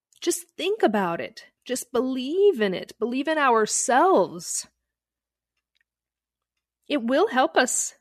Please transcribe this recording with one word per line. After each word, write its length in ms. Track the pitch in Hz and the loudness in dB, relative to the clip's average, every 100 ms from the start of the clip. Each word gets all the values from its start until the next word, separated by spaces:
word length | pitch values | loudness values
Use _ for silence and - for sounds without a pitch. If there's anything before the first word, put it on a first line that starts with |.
| _ _ | _ _
Just 260 | 339 - - | -6 -6 -8
think 320 | - 339 440 | -8 -4 0
about 360 | 302 208 180 170 | 0 0 -2 -4
it. 280 | 104 - - _ | -10 -14 -20 _
Just 280 | - 254 - | -10 -8 -6
believe 680 | 240 262 262 254 370 403 269 | -4 -4 -6 -4 2 2 4
in 140 | 208 | 0
it. 180 | 175 - - | -2 -10 -8
Believe 280 | 226 262 285 | -6 -4 -2
in 120 | 311 | 0
ourselves. 1300 | 269 226 214 - - 247 359 302 165 175 - - - _ _ _ _ _ _ _ _ _ _ _ _ _ _ _ _ _ _ _ _ _ - | 2 2 2 0 2 4 6 4 2 -4 -10 -10 -10 _ _ _ _ _ _ _ _ _ _ _ _ _ _ _ _ _ _ _ _ _ -4
It 140 | 285 | -2
will 260 | 226 277 427 | 0 2 2
help 280 | 254 320 - | 2 2 2
us 380 | 254 - - - | 0 -2 -6 -10